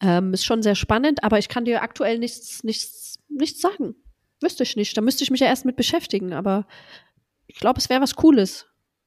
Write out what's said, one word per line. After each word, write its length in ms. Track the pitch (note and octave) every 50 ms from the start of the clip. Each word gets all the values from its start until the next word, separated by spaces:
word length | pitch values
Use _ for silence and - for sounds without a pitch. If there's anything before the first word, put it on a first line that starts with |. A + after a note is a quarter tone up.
Ähm, 320 | - F#3+ F3 F3 F#3 F#3+ F#3
ist 140 | F#3 -
schon 160 | - A#3+ A3+ G#3+
sehr 140 | G#3+ G#3
spannend, 460 | - - - A3 A3 C4 D#4 D4 - -
aber 160 | G#3+ A3 G#3
ich 120 | G3+ -
kann 160 | - B3 A#3
dir 160 | A#3+ A#3 A3+ -
aktuell 360 | A3+ - - C4 G3+ A3+ A#3
nichts, 460 | A#3 A#3 A#3 - - - - - -
nichts, 540 | A3 A3 - - - - - - - - - _ -
nichts 320 | D4+ C4+ C#4 - - -
sagen. 360 | - F4 G4 - C4+ F#3 - _ _ - - _ _ _ _ -
Wüsste 220 | - F4 - - B3+
ich 140 | - -
nicht. 200 | A3 G#3 - -
Da 60 | A3 G#3+
müsste 220 | B3 C4+ - C#4+
ich 60 | C4
mich 100 | C4 B3
ja 80 | C4+ A#3+
erst 180 | B3+ B3 -
mit 100 | B3+ B3
beschäftigen, 560 | - A#3 - - E4+ - - - G3 F#3+ F#3 F3
aber 340 | C#3+ F#3+ G#3 F#3+ G3+ G3+ _ - - - - - - _ _ _ _ _ _ _ _ _
ich 100 | _ -
glaub, 200 | - - A#3+ B3+
es 140 | - - -
wär 100 | B3+ C4
was 160 | C#4 - -
Cooles. 480 | - - D#4+ D4 A#3+ G3 F#3 - - - _ _ _ _ _ _ _ _